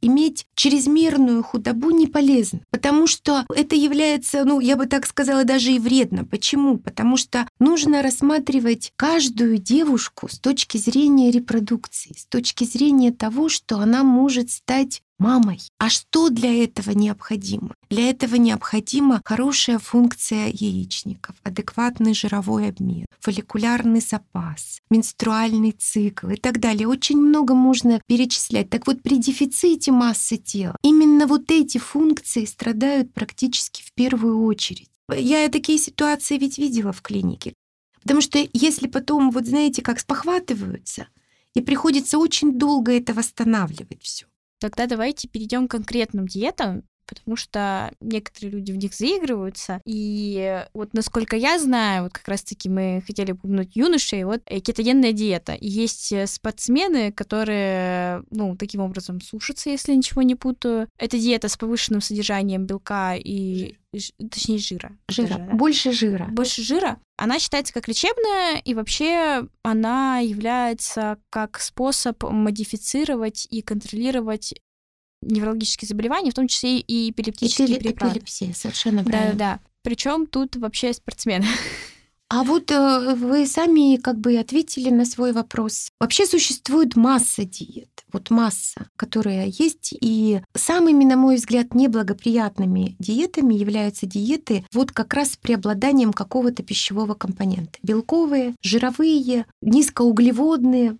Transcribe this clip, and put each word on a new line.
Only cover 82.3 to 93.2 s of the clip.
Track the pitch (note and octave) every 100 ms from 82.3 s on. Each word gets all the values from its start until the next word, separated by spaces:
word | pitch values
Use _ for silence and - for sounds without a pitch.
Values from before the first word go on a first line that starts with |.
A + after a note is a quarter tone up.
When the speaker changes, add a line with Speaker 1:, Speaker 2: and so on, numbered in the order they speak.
Speaker 1:
А | A#3+
вот, | B3+ E4 -
э, | C#4+ C#4 C4 B3+
вы | B3 B3 C#4+ C#4
сами | D#4 E4+ D#4+ C#4+ B3+
как | B3+ A3+
бы | A#3 A#3+
ответили | A3+ C#4+ D#4 - B3+
на | A#3+
свой | A#3+ - B3
вопрос. | A#3 A3+ - A3 - - -
Вообще | A3+ -
существует | F#4+ F4 - C4+ - D4 C#4 A#3
масса | A#3+ C4 B3 -
диет, | F#3+ - - - - - -
вот | G3 -
масса, | A#3 A3+ - - - - -
которая | A3 A3+ G#3 F#3+ G3
есть. | F#3 D#4+ - - -
И | A#3 A3 A3 G3+ -
самыми, | - - E4+ E4 D4
на | C4+ C4
мой | C4 B3+
взгляд, | - A#3+ A#3+
неблагоприятными | A#3+ C4+ A3 G3 G3+ A#3+ A#3 G#3+ G3+ F#3+ F#3 F#3 -
диетами | F#3 A3+